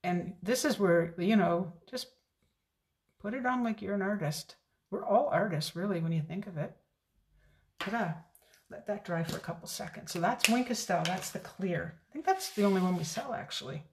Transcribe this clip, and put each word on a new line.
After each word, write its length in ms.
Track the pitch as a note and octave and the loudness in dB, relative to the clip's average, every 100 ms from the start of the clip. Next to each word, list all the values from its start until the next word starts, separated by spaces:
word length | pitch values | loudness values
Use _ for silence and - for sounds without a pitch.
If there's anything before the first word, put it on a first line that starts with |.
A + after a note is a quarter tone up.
And 320 | F3 F3+ F3 - | 2 0 -2 -6
this 220 | F#3+ B3+ | -2 2
is 160 | - A3 | 2 4
where, 340 | G3 E3+ E3 - | 6 6 4 0
you 160 | F3+ A3 | 4 6
know, 380 | E3+ E3+ E3 - - | 6 2 0 -6 -10
just 180 | B3 - _ _ _ _ _ _ _ _ _ _ _ | -10 -10 _ _ _ _ _ _ _ _ _ _ _
put 140 | G3+ | -6
it 120 | B3+ B3 | -2 0
on 180 | B3 | 0
like 180 | A#3 A3 | 0 -2
you're 140 | F#3+ G3+ | -2 0
an 60 | |
artist. 540 | F#3+ G#3 D3+ D3+ - - _ _ _ | 0 0 0 -2 -8 -18 _ _ _
We're 120 | - | -6
all 260 | - G#3 - | 4 4 4
artists, 460 | E3 G#3 D#3 D#3 E3+ | 2 2 -2 -4 -4
really, 240 | G3+ E3+ | -2 -2
when 120 | E3 | 0
you 100 | E3 | 0
think 240 | D3+ F3 G#3 | -2 -6 -8
of 120 | E3 | -6
it. 200 | F#3+ - _ _ _ _ _ _ _ _ _ _ | -8 -10 _ _ _ _ _ _ _ _ _ _
Ta-da. 340 | - A3+ F3+ D#3+ - - _ _ _ | -4 -2 -2 -4 -10 -20 _ _ _
Let 160 | - - | -14 -6
that 180 | G#3 | -6
dry 200 | - E3+ | -2 -2
for 120 | E3 - | -2 -4
a 60 | |
couple 260 | - E3+ - | -6 -10 -8
seconds. 440 | - - - E3+ | -10 -10 -12 -8
So 80 | F3+ | 0
that's 280 | F3 B3 - | 0 4 4
Wink 220 | A#3+ B3 | 4 2
of 80 | A#3 | -4
Stella. 260 | - F3+ | 0 0
That's 280 | E3+ F3+ - | 0 -2 -4
the 80 | - | -10
clear. 600 | - - F#3+ E3+ E3 - _ | -12 -6 -2 -2 -4 -12 _
I 60 | |
think 100 | D4 | -4
that's 280 | E4+ F#4+ - | 0 0 0
the 120 | - | 2
only 180 | G3+ F#3+ | 4 4
one 140 | F#3 F3+ | 2 0
we 80 | |
sell, 300 | D3+ - - | -2 -6 -6
actually. 500 | - - - B2 D3 - | -8 -6 -10 -8 -10 -12